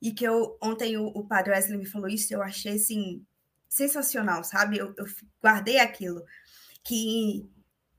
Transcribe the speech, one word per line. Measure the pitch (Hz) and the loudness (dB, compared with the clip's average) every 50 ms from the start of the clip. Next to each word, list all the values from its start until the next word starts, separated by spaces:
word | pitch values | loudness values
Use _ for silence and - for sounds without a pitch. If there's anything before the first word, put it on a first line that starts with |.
e | - 226 | -6 -6
que | 214 - 240 | -2 0 0
eu, | 226 226 233 226 220 - - | 2 4 2 2 0 -2 -4
ontem | - 220 220 226 247 226 220 | -4 -2 -2 -2 -2 -2 -2
o, | 214 214 214 | -2 -4 -4
o | - 208 208 | -6 -8 -4
padre | - 220 196 185 196 | 0 2 2 4 4
Wesley | 196 190 190 202 214 202 | 4 2 2 0 -2 -4
me | 190 | -6
falou | 190 - 214 196 190 | -8 -8 -6 -4 -4
isso, | 214 214 - - 214 | -2 -2 -2 -2 -2
eu | 202 | -2
achei, | 196 190 196 - - 214 208 | -4 -4 -6 -8 -4 -2 -2
assim, | 208 208 - 220 214 202 185 175 - - - _ _ _ _ _ _ _ - - | 0 0 0 0 -2 -2 -2 -6 -10 -12 -18 _ _ _ _ _ _ _ -6 -2
sensacional, | - 277 285 285 294 269 - - 233 214 196 180 170 175 | 0 0 0 0 0 -2 -2 -2 0 0 0 0 -2 -2
sabe? | - - 202 208 208 208 196 | -2 0 2 2 2 2 0
Eu, | 196 202 - | -2 -4 -8
eu | - 202 | -10 -12
f-, | 196 - - - - _ _ | -12 -12 -14 -18 -20 _ _
guardei | - 220 214 202 196 220 254 269 | 6 6 6 6 4 4 6 6
aquilo, | 233 226 - - 190 180 175 170 165 - - - - - - - - - - - | 6 4 2 -4 -6 -6 -6 -6 -10 -14 -20 -20 -20 -20 -20 -20 -20 -20 -20 -14
que | - - 233 220 226 220 220 226 220 214 196 202 - - _ - _ _ _ _ _ _ _ | -8 -4 -2 -2 0 0 0 0 0 0 -2 -4 -6 -12 _ -20 _ _ _ _ _ _ _